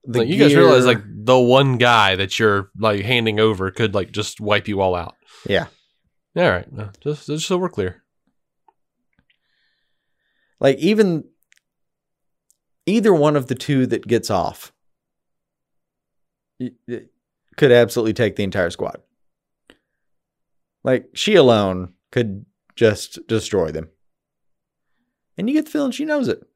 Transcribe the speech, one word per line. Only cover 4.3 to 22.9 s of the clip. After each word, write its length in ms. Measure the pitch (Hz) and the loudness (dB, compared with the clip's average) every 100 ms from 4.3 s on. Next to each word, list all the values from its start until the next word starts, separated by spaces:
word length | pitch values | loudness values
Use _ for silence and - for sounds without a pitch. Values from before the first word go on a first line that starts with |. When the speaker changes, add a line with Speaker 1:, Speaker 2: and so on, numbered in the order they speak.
| - | -8
Speaker 2:
wipe 280 | 104 104 101 | -2 -2 -2
you 120 | 98 | -2
all 140 | 95 | -2
out. 220 | 90 85 _ _ - - | -2 -8 _ _ -18 -4
Speaker 1:
Yeah. 200 | 95 80 _ _ _ _ _ _ | -4 -4 _ _ _ _ _ _
Speaker 2:
All 140 | - 175 | -2 0
right. 200 | 90 - | -2 -8
No, 180 | 135 104 _ | -16 -16 _
just, 260 | 143 147 - | -10 -10 -10
just 200 | 151 - | -10 -4
so 120 | 180 | -4
we're 100 | 180 | -4
clear. 340 | - 92 - _ _ _ _ _ _ _ _ _ _ _ _ _ _ _ _ _ _ _ _ _ _ _ _ _ _ | -6 -8 -8 _ _ _ _ _ _ _ _ _ _ _ _ _ _ _ _ _ _ _ _ _ _ _ _ _ _
Speaker 1:
Like, 180 | 135 131 | 0 0
even 460 | 165 214 202 160 - _ _ _ _ _ _ _ _ _ _ _ _ _ _ _ - | 0 2 2 0 -8 _ _ _ _ _ _ _ _ _ _ _ _ _ _ _ -2
either 260 | 220 214 | 0 2
one 240 | 170 147 147 | 2 2 0
of 120 | 123 | -4
the 60 | |
two 320 | 127 - 135 127 | -8 -2 -2 0
that 180 | 107 - | -4 -2
gets 240 | 117 - | -4 0
off 420 | 98 - - - _ _ _ _ _ _ _ _ _ _ _ _ _ _ _ _ _ _ _ | -4 -4 -8 -20 _ _ _ _ _ _ _ _ _ _ _ _ _ _ _ _ _ _ _
y-, 120 | 123 _ - | -14 _ -16
y-, 140 | 117 - _ _ _ _ - | -16 -16 _ _ _ _ -2
could 140 | 139 | 4
absolutely 420 | 120 113 120 110 | 4 4 0 -4
take 220 | 107 110 95 | -2 -4 -2
the 80 | |
entire 260 | 98 98 87 | -6 -2 -4
squad. 320 | - - - _ _ _ _ _ _ _ _ _ _ _ _ _ _ _ _ _ _ | -4 -10 -10 _ _ _ _ _ _ _ _ _ _ _ _ _ _ _ _ _ _
Like, 240 | - 131 - | -4 -4 -4
she 200 | - 180 | -6 2
alone 600 | 202 131 110 98 92 90 _ _ | 4 4 4 0 -4 -10 _ _
could 340 | 127 113 98 - _ _ - | -6 -6 -8 -16 _ _ 0
just 500 | 113 | 0